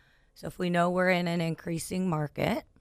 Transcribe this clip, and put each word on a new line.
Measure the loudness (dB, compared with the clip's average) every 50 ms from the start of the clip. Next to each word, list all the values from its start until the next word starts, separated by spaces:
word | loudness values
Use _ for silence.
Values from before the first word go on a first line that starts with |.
| _ _ _ _ _ _ _
so | -12 -12 -10
if | -6 -4
we | -2 0
know | 2 4 4 4
we're | 2 2 4 4
in | 4 2 2 0
an | 0 0
increasing | 0 -2 -2 -4 -6 -6 -6 -6 -6 -6 -4 -2 0 0
market, | 0 0 -2 -2 -2 -2 0 0 0 -2 -4 _ _ -20